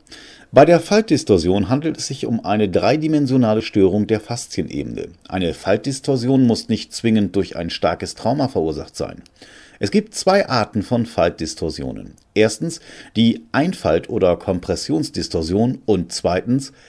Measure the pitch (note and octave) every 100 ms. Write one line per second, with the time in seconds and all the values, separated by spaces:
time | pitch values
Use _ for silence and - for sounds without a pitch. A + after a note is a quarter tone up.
0 | _ - - - - B2+ D3 E3+ - G#3
1 | G#3+ C#3+ - F#2+ E2+ G2 F2+ C3 D#3 -
2 | - C3 A2+ A#2 F2 G#2+ G#2 E2+ G2 D3+
3 | D#3 D3+ C#3 C3 A2+ G#2+ - G#2 F#2+ G#2
4 | G2+ G#2+ - A#2+ - - D#2+ C#2+ B1+ A1
5 | E2 - - F#2 F2 D#2 - G#2+ C#3 C3+
6 | - C3+ A#2+ C3+ B2 G#2+ - G#2+ - -
7 | A#2 A2 G2 G2+ F2+ - E2+ - F2+ E2+
8 | F#2 - A2 C#3+ C3+ G2 D#2+ D2 C#2 -
9 | D2 G1+ - _ - - - - G#2 G#3+
10 | G#3 - - G3 - B2+ G#2 G#2+ F#2+ A#2+
11 | A#2 - E2+ - D#2+ - E2 D2+ C2+ G#1
12 | G1+ - _ - A2 - E3 - - -
13 | - - A#2 - - A#2+ E3 F3+ F2 E2
14 | - A2+ F#2 E2+ - F2+ - E2+ - D#3
15 | D3 F2+ E2 F2 D#2+ F#2+ A#2+ A#2+ - G2
16 | E2 - F#2 F2+ A2+ C3 C3+ -